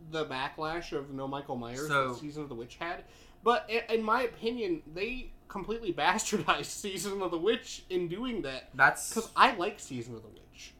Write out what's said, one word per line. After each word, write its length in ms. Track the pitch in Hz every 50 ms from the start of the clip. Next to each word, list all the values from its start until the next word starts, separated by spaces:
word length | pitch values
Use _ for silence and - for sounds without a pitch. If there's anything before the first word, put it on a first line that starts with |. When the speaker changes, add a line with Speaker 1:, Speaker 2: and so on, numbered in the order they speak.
| 170 160
Speaker 1:
the 140 | 156 160 151
backlash 680 | 143 131 127 135 147 - - 156 156 160 170 170 -
of 200 | 165 147 139 143 139
No 160 | 135 135 135
Michael 260 | 139 139 139 - 135
Myers 320 | 123 120 117 123 131 151 151
Speaker 2:
So 220 | 143 139 135 131
Speaker 1:
that 100 | 123 117
Season 240 | 147 147 147 151 151
of 60 | 135
the 60 | 127
Witch 200 | 113 123 120 - -
had. 280 | 170 170 180 - - - - - - - - -
But 280 | - 226 240 214 - -
i-, 140 | 220 233 226 - 226
in 100 | 226 220
my 200 | 214 220 254 254
opinion, 580 | 226 - - 220 226 247 247 220 185 165 151 - 147 156
they 380 | 180 202 233 254 254 - - - - - -
completely 460 | - 202 175 175 220 233 233 190 165
<laughs> 40 | -
bastardized 680 | 185 180 180 214 - - 214 196 156 190 170 147 143
Season 560 | - - - - 202 190 180 175 202 196 202
of 100 | 190 175
the 60 | 165 165
Witch 480 | 165 214 - - - - - - - -
in 200 | 185 180 180 165
doing 320 | 175 208 247 262 233 190
that. 260 | 139 135 131 127 - - -
Speaker 2:
That's 400 | 131 135 147 151 - - - -
Speaker 1:
'Cause 180 | - - - -
I 200 | 160 208 254 254
like 240 | 190 175 208 220 -
Season 340 | - - 135 123 113 127 117
of 100 | 110 110
the 40 | 104
Witch. 460 | - - - - - - - - - -